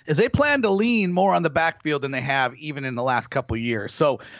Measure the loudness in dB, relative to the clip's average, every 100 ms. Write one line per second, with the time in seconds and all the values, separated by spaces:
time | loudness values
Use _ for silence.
0 | -4 0 2 2 2 2 2 2 2 2
1 | 2 2 4 4 2 2 0 -2 -2 -2
2 | -2 -6 -2 0 0 -2 -10 -8 -6 -4
3 | 0 0 0 -4 -4 -4 -2 -4 -4 0
4 | 0 0 -8 -20